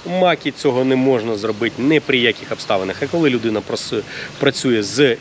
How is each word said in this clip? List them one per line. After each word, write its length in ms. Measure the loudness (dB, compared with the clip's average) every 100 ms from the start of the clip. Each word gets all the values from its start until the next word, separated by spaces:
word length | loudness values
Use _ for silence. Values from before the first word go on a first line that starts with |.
| -4
Макі 440 | 2 2 2 -4
цього 340 | -2 0 2
не 120 | 2 4
можна 400 | 4 2 0 -4
зробити 460 | -4 -2 -2 0
ні 180 | 2 2
при 180 | 2 2
яких 340 | 2 0 -6
обставинах. 440 | -8 -2 -2 0 -4
А 40 | -4
коли 240 | 0 2
людина 300 | 2 0 -2 -4
прос-, 320 | -8 -4 -6 -6 -12 -12 -2
працює 440 | 0 0 2 2
з 340 | 0 2 2 2